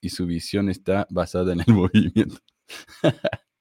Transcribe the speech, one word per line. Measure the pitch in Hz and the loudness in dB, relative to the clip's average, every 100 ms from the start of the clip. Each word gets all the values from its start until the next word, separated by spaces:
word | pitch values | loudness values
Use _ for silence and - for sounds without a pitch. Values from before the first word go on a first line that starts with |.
y | 87 | -10
su | - 87 | -6 -4
visión | 85 - 101 98 | -4 -4 -2 -2
está | 92 - 95 - | -2 -2 -2 -2
basada | 90 85 92 92 | -4 -4 -2 -2
en | 87 | 0
el | 85 | 4
<laughs> | |
movimiento. | 107 92 107 85 107 101 - _ _ - - - - | 4 4 2 2 0 -2 -4 _ _ -20 -20 -20 -2
<laughs> | - - - - _ _ | -2 -2 -6 -8 _ _